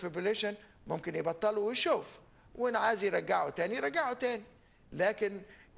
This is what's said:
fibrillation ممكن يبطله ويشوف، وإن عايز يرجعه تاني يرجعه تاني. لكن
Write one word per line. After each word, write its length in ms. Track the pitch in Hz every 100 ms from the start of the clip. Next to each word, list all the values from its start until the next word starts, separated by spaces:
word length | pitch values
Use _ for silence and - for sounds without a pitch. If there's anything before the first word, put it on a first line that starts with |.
fibrillation 520 | 180 165 185 214 208 208 - - -
ممكن 280 | 165 170 160
يبطله 440 | 160 165 214 214
ويشوف، 440 | 208 247 349 269 - - - - - -
وإن 200 | 247 226
عايز 280 | 214 214
يرجعه 460 | 196 180 160 180 147
تاني 260 | - 180 247
يرجعه 380 | - 330 277
تاني. 300 | 247 247 233 208 - - _ -
لكن 480 | 147 185 214 202 196 196 - -